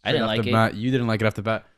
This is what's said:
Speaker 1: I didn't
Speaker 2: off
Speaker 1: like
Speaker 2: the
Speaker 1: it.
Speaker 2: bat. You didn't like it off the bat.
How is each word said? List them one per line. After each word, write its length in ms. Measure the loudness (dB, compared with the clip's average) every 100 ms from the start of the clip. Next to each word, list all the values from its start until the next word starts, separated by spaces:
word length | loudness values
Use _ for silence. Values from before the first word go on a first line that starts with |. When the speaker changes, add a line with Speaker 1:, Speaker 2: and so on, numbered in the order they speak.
Speaker 1:
I 60 | 0
didn't 120 | 0
Speaker 2:
off 40 | 0
Speaker 1:
like 140 | -2
Speaker 2:
the 60 | 0
Speaker 1:
it. 20 |
Speaker 2:
bat. 220 | 2 2
You 160 | 0 -2
didn't 160 | 0 0
like 160 | 0
it 40 | 0
off 80 |
the 80 | 0
bat. 220 | -4 -4 -6